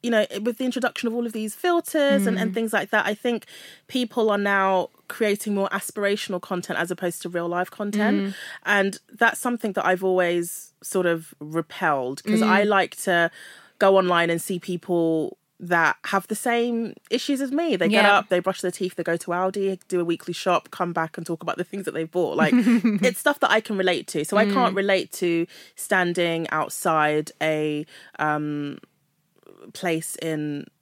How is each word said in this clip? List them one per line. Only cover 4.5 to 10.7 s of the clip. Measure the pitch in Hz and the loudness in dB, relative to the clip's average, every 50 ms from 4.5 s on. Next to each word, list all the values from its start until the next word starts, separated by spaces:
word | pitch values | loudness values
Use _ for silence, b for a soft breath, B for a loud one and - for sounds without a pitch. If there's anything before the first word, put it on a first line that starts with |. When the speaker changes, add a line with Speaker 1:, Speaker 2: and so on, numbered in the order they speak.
| 196 196 190 190 190 185 - - _ _ _ | 2 2 4 4 2 2 0 -2 _ _ _
Speaker 1:
creating | - - - 226 208 196 208 - 214 202 | -16 -4 -2 0 0 0 -2 -2 -2 0
more | 196 196 - | 0 0 -2
aspirational | - 208 - - - 214 202 202 202 208 - - 196 175 | -4 -6 -6 -6 -6 -2 0 0 0 -2 -2 -6 -6 -6
content | - - 190 180 175 - 170 | -4 -4 -6 -6 -4 -4 -4
as | - 170 - | -4 -2 -4
opposed | 175 - 185 175 170 - - | -4 -4 -4 -4 -4 -6 -10
to | 175 | -6
real | 175 170 170 | -4 -4 -4
life | 170 175 175 185 - | -2 -2 -2 -4 -4
content. | - - 208 208 202 208 214 220 202 202 | -6 -8 -6 -4 -2 0 2 2 2 0
Speaker 2:
Mm. | 196 196 196 B B B B B B | -2 -4 -6 B B B B B B
Speaker 1:
And | - 208 202 196 196 196 - _ _ | 0 2 2 2 0 -2 -6 _ _
that's | - - 233 226 - - | 0 2 2 2 2 0
something | - 254 240 226 - 214 185 | -4 -4 -4 -2 -4 -4 -2
that | 202 - | 0 0
I've | 175 185 185 190 | 0 0 2 0
always | 190 185 185 180 175 175 175 175 170 - - - - | 2 2 2 2 2 2 0 -2 -4 -8 -14 -16 -18